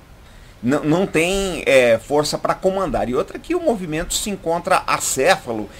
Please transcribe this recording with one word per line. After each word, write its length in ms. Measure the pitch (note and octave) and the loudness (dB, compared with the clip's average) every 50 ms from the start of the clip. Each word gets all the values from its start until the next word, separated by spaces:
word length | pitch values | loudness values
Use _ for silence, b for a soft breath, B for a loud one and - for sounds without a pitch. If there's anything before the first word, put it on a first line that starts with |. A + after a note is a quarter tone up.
| - - - - B B B B B B B B - | -10 -18 -20 -20 B B B B B B B B -2
n-, 180 | A#2+ C#3 D3+ - | 0 0 0 2
não 200 | D3+ D3+ F3 G3 | 2 2 2 2
tem, 600 | - - D#3 D#3+ F3 F#3+ G3 G3 F#3+ E3+ C3 - | 0 0 0 0 0 0 -2 -2 -2 -4 -2 0
é, 320 | - C#3 C3 B2 A#2+ A2+ A2 | 4 6 6 6 6 4 2
força 400 | - - C#3 D3 D3 - - C#3 | 2 0 0 0 0 0 -2 -2
pra 160 | - - E3 | -2 -2 -2
comandar, 540 | - - F#3+ F#3 G3 F#3+ E3 A#2 A2+ G2+ A2+ | 0 0 0 0 0 -2 -2 -2 -2 -2 0
e 60 | B2 | 0
outra 260 | C#3 D#3 - - F4 | -2 -2 -2 -6 -12
que 160 | - - E4 | -6 -4 -4
o 40 | F4+ | 0
movimento 540 | E4+ D#4+ B3 G3+ F3+ D#3+ D3+ D#3 F3+ - - | 0 0 0 0 -2 -4 -4 -6 -4 -4 -6
se 160 | - - A3 | -6 -4 -4
encontra 520 | G3+ F#3+ - E3 E3 E3+ - F#3+ F#3 D#3+ - | -6 -6 -4 -2 -2 -2 0 0 0 0 2
acéfalo 840 | - C#3 D3+ - - - C3 C3 E3 F#3+ - - B2+ A#2 G#2+ G#2+ G2+ B | 0 -2 -2 -2 -4 -2 2 2 2 2 2 0 -4 -6 -6 -6 -8 B